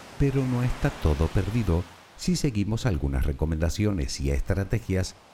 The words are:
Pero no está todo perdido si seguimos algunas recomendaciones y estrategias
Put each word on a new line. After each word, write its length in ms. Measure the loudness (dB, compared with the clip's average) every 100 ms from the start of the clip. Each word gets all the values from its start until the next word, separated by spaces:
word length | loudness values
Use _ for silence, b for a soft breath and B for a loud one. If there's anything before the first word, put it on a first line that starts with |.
| -20 0
Pero 260 | 0 2
no 200 | 0 2
está 260 | 0 0 0
todo 380 | 0 0 2 2
perdido 560 | 0 0 0 2 0 -2 -10 -20 -6
si 180 | -2 0
seguimos 520 | 0 0 0 0 0
algunas 360 | 0 0 0
recomendaciones 960 | 0 0 0 0 0 0 0 0 -2 -2
y 120 | 0
estrategias 800 | 0 0 0 0 -2 0 -2 -2 -6 -20